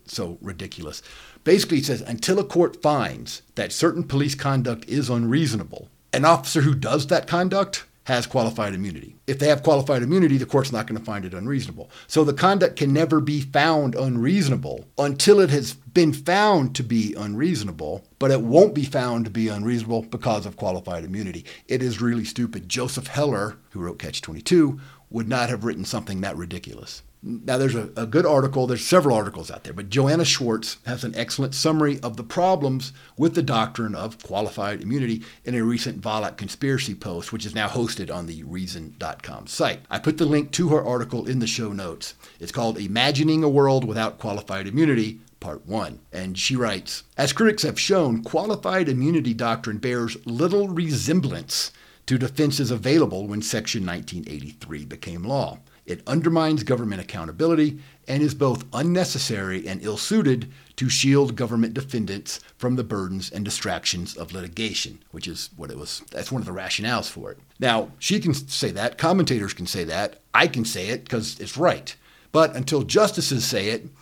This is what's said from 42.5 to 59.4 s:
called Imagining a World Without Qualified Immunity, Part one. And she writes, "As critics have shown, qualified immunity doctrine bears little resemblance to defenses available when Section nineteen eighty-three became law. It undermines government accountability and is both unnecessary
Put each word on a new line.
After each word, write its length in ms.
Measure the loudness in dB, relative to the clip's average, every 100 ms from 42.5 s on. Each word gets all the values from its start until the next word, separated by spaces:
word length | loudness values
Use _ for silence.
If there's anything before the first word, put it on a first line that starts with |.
called 240 | -2 -2 -2
Imagining 640 | -2 2 2 2 2 4
a 60 | 4
World 360 | 6 6 4
Without 340 | 2 -2 -2 -4
Qualified 480 | -6 -6 -6 -6 -2
Immunity, 540 | 2 4 4 0 -6 -18 _
Part 260 | -12 -12 -6
one. 340 | -6 -6 -10 -14
And 240 | -10 -6 -4
she 200 | -2 0
writes, 480 | 0 -2 -6 -12 -10 -2
"As 160 | 0
critics 300 | 4 4 4
have 180 | 0 -2
shown, 420 | 2 4 4 2
qualified 640 | 0 -2 0 -2 0 2 2
immunity 460 | 2 2 2 2
doctrine 460 | 0 0 -2 -4 -4
bears 400 | -2 0 -2 -4 -6
little 420 | 0 2 2 2
resemblance 1000 | 0 0 0 2 2 2 -4 -6 -4 -6 -10 -20 _
to 140 | -2 0
defenses 520 | 0 0 0 2 -2
available 560 | -2 4 4 4 0 -4
when 140 | -4
Section 420 | -4 -4 -4 -4
nineteen 420 | -4 -6 -8 -10 -10
eighty-three 580 | -10 -12 -16 -12 -12
became 380 | -12 -14 -12 -8
law. 380 | -4 -2 -4 -8 -18 _ -10
It 160 | -10 -2
undermines 560 | 0 2 2 2 0
government 400 | 0 -2 0 -6
accountability 760 | -8 -8 -8 0 2 4 4 0 -14 _ -4
and 140 | 0
is 100 | 0
both 320 | 2 0 0 -4
unnecessary 960 | -2 0 2 0 -2 -4 -4